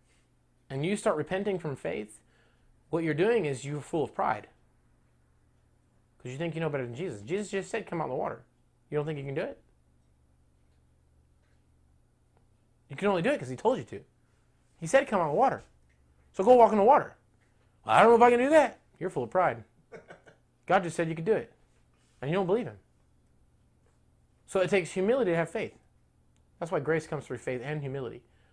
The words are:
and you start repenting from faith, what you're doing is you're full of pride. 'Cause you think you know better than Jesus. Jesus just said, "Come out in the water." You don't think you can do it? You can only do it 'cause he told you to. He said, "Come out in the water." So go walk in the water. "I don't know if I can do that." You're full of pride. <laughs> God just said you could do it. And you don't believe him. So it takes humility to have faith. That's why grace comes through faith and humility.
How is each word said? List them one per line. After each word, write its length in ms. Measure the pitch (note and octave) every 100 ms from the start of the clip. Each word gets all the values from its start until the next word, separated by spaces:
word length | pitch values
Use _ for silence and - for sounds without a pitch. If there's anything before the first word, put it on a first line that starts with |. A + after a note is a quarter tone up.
| _ _ _ _ _ _ -
and 160 | C3+
you 120 | E3
start 200 | G3+ A3
repenting 440 | D#3 D3+ F#3+ G3+ F#3
from 160 | D#3
faith, 460 | C3+ E3 F#3+ G#3+ - _ _ _ _ _ _ _
what 140 | E3
you're 100 | E3
doing 320 | D3 G#3 A#3+
is 200 | D3+ C3
you're 160 | C#3 D3
full 220 | - E3
of 120 | B2+
pride. 320 | - G3+ G#2 - _ _ _ _ _ _ _ _ _ _ _ _ _ _ _ _ _
'Cause 100 | B2+
you 60 | C3+
think 160 | E3+
you 80 | D#3
know 80 | D#3+
better 160 | C#3+
than 80 | A#2+
Jesus. 300 | A#2+ F#3 G#2+
Jesus 260 | G#2 G3 G3+
just 220 | G3 F3
said, 160 | A3+ F3+
"Come 120 | E3+
out 60 |
in 60 | C#3
the 40 |
water." 280 | C#3 F#3 - - _ _ _ -
You 80 | D3
don't 80 |
think 120 | D3 D3
you 80 |
can 80 | C#3
do 80 | C#3
it? 180 | B3+ - _ _ _ _ _ _ _ _ _ _ _ _ _ _ _ _ _ _ _ _ _ _ _ _ _ _ _ _ _ _ _ _ -
You 60 |
can 120 | C#3 G3+
only 160 | F#3
do 80 | G#3
it 80 | C#4
'cause 100 | B2+
he 60 |
told 240 | B2+ A3+ A3+
you 40 |
to. 180 | A2+ G2+ - _ _ _ _ _ _ -
He 60 |
said, 220 | D#3+ C4+ C4+
"Come 120 | G3+
out 60 |
in 60 | D#3
the 80 | E3
water." 240 | B3+ A2 - _ _ _ _ _ _
So 100 | -
go 100 | G3+
walk 180 | B3+ G#3+
in 60 | G#3
the 60 |
water. 320 | G#3 C#4 - - _ _ _ _ _ _
"I 180 | G#2+ A#2
don't 80 | A3
know 60 | A#3
if 40 |
I 80 | A#3+
can 100 | A#3+
do 100 | C4+
that." 300 | D#4 B3 - _ -
You're 100 | F3
full 140 | D#3
of 80 | A#2
pride. 320 | F#3 E3 A2+ - _ _
<laughs> 80 | - - - - _ _ _ -
God 160 | F#3+
just 120 | F3
said 140 | E3+ D#3+
you 60 |
could 100 | D#3+
do 80 | E3+
it. 180 | F3+ - _ _ _ _ _ _ _
And 80 | C3+
you 60 |
don't 100 | F#3
believe 220 | F3+ A3+ D#3+
him. 100 | G2+ _ _ _ _ _ _ _ _ _ _ _ _ _ _ _ _
So 140 | - -
it 100 | C4+
takes 220 | G3 E3
humility 400 | F#3+ G3 C4+ F#3+
to 60 | E3+
have 120 | D#3+
faith. 300 | A3 A#2+ - _ _ _ _ _ _ _ -
That's 120 | E3+
why 100 | F3
grace 260 | C#3 D#3+ D#3+
comes 180 | D3
through 140 | - B2
faith 220 | - B2+
and 180 | C3+ D3+
humility. 400 | C#3 C3+ A#2 B2 - _ _